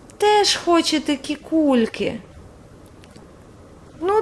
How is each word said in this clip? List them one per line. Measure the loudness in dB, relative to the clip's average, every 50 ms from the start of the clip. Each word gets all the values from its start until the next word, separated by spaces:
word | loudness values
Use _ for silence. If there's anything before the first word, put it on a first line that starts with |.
| -20 -20 -8 -2
теж | 2 2 4 4 4 2 0
хоче | -2 0 2 2 2 2 0 -2 -4
такі | -2 -2 -4 -4 -4 -8 -10
кульки. | -10 -8 -4 0 0 2 2 2 2 2 0 -2 -4 -6 -6 -6 -8 -14 -18 -20 -20 -20 -20 -20 -20 -20 -20 -20 -20 -20 -20 -20 -20 -20 -20 -20 -20 -20 -20 -20 -20 -20 -20 -20 -20 -20 -20 -20 -20 -20 -20 -14 -8
Ну, | -4 -2 0 0